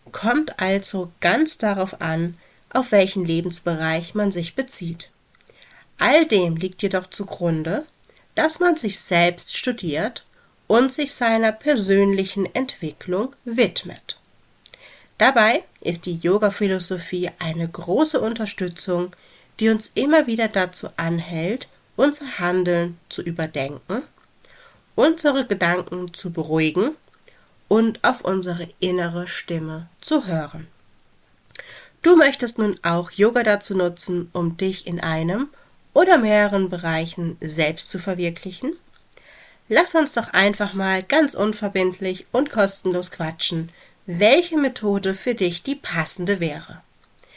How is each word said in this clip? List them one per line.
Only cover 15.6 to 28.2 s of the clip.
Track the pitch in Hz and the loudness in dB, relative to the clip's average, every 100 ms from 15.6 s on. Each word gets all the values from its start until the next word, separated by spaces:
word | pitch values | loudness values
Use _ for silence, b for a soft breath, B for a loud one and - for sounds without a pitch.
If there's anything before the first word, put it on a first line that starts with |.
| - _ | -4 _
ist | - 170 185 | -4 -2 -2
die | 165 | -2
Yoga-Philosophie | 175 202 208 202 202 190 185 185 - 180 175 - | 2 2 2 2 0 2 0 0 -4 -4 -6 -6
eine | 165 160 165 | -8 -6 -6
große | 165 165 202 311 - | -6 -2 2 2 2
Unterstützung, | 220 226 214 - 180 170 - 175 180 - b b b b | -2 -4 -6 -6 -6 -2 0 0 -4 -8 b b b b
die | 220 | 0
uns | 220 - | 2 0
immer | - 269 311 294 | 0 2 4 2
wieder | 226 226 | 0 -2
dazu | 202 180 - - - | -2 -2 -2 -4 -6
anhält, | 165 170 170 165 170 254 - b b | -4 -4 -4 -6 -4 -6 -10 b b
unser | - 277 285 277 - | 0 2 2 -2 -4
Handeln | 175 180 175 175 170 170 - | -2 0 2 0 -2 -6 -8
zu | - | -6
überdenken, | - 165 156 156 135 143 - 208 311 _ _ _ b b b b b | -6 -6 -6 -6 -8 -8 -8 -8 -8 _ _ _ b b b b b
unsere | - 277 320 294 269 247 | 2 2 4 2 2 0
Gedanken | 202 170 180 170 180 180 | 0 0 0 -4 -8 -8
zu | - 180 | -6 -6
beruhigen | 165 156 160 156 156 233 311 _ _ b b b b - | -6 -2 0 2 2 -2 -4 _ _ b b b b 0
und | 214 226 226 | 2 2 0
auf | 220 247 | -2 0